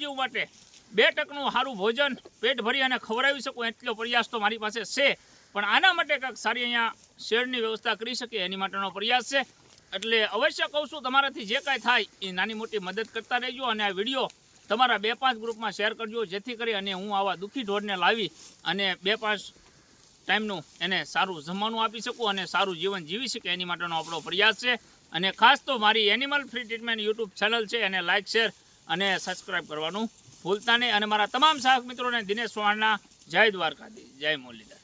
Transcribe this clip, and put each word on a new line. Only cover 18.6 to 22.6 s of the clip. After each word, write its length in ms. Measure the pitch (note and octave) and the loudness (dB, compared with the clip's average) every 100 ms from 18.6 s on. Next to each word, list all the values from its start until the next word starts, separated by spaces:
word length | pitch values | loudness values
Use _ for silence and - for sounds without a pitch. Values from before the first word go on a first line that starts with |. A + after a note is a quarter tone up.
| - | -4
અને 160 | F#3 G3 F3 | 0 0 0
બે 100 | F#3 A3 | 0 0
પાંચ 180 | A3 G3+ - - - - - - - - | 0 -2 -4 -18 -20 -20 -20 -20 -20 -14
ટાઈમનું 380 | - G3 G#3+ F#3 C#3 - | -2 0 0 -6 -10 -6
એને 160 | E3+ F#3 D3 | -2 -2 -2
સારું 260 | D#3+ F#3+ E3+ D3 | -2 -2 -2 -8
જમવાનું 340 | F#3+ G#3+ A3+ | -4 -4 0
આપી 220 | A3+ A3+ A#3+ | -2 -2 -8
શકું 200 | A3+ A3 | -4 -2
અને 120 | G3 F3 | -2 0
સારું 240 | F3+ | 0